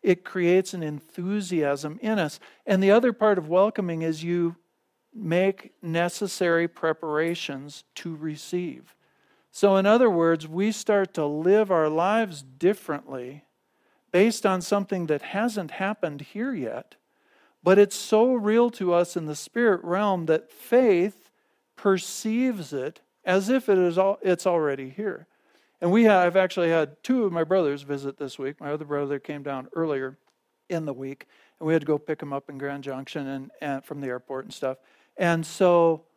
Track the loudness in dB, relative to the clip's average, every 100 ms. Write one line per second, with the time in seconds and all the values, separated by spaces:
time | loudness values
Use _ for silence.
0 | 2 0 -2 -2 2 2 2 -6 -8 -8
1 | _ -10 -6 -4 -2 -2 0 -2 -6 -6
2 | -2 -2 -2 -6 -20 _ -2 2 6 6
3 | 4 2 2 2 2 2 2 0 -4 -4
4 | -4 -4 -2 0 -2 -4 _ _ _ _
5 | _ -10 -2 0 0 -2 -14 _ -6 -2
6 | -2 -4 -8 -2 0 2 0 -4 -4 -4
7 | -4 -2 -2 -4 -8 -12 -14 -20 _ -14
8 | -12 -8 -10 -10 -8 -6 -6 -10 _ _
9 | _ _ _ _ _ 2 4 4 6 6
10 | 4 4 2 2 -2 -2 -2 -2 0 0
11 | 0 -2 -2 0 4 4 4 2 2 2
12 | 2 0 -2 -8 -18 0 0 0 -6 -10
13 | -8 -12 -12 -16 _ _ _ _ _ _
14 | _ 2 4 2 -2 -2 -2 -2 -2 -6
15 | -2 -4 -2 -4 -2 -4 -10 -6 -6 -4
16 | -6 -8 -12 -8 -6 -6 -6 -8 -14 _
17 | _ _ _ _ _ _ 4 6 6 2
18 | 0 2 4 2 2 2 2 0 0 2
19 | 0 -4 -6 -10 -8 0 2 2 0 -2
20 | 0 -2 0 0 0 -20 2 4 4 4
21 | 2 -4 _ _ _ _ _ -4 0 0
22 | -2 -8 -4 0 0 -2 -6 -6 -6 -10
23 | _ _ 0 0 2 0 4 4 4 2
24 | 0 0 0 0 2 0 0 -4 -8 -8
25 | -8 -8 -16 _ _ _ _ _ 2 6
26 | 6 6 4 2 0 0 0 2 -2 -6
27 | -4 0 0 -2 0 2 0 -4 -6 -8
28 | -8 -8 -12 -8 -10 -10 -8 -8 -6 -4
29 | -4 -6 -8 -10 -8 -10 -8 -6 -2 -2
30 | -6 -12 _ _ _ _ _ -6 -6 -8
31 | -10 -12 -20 _ _ _ 0 0 2 -2
32 | -2 -8 -6 -8 -8 -10 -8 -8 -10 -10
33 | -10 -10 -8 -10 -12 -10 -8 -8 -8 -10
34 | -8 -8 _ -12 -12 -6 -6 -6 _ _
35 | _ -2 0 0 -4 2 6 6 4 2
36 | _